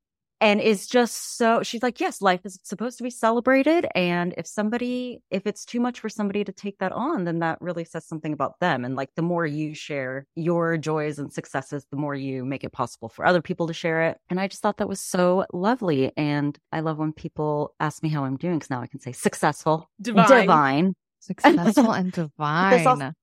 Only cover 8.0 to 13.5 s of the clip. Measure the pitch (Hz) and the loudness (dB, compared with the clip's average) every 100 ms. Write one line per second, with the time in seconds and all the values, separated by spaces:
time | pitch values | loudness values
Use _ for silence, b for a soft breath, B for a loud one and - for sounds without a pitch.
8 | - 156 160 147 135 - 175 131 123 131 | -10 -8 -6 -4 -4 0 0 0 -2 -6
9 | 139 - 170 170 160 147 151 151 - 143 | -6 -2 0 0 -2 -2 -6 -8 -8 -6
10 | 131 131 139 - 160 170 165 165 151 156 | -6 -8 -10 -4 0 2 2 0 -2 -2
11 | 151 143 139 - - 139 - 143 - 143 | -2 -6 -8 -10 -8 -6 -6 -10 -8 -6
12 | 147 139 135 131 127 135 127 - 120 - | -4 -4 -6 -6 -6 -6 -6 -6 -6 -6
13 | 113 - 180 180 - | -14 0 2 2 0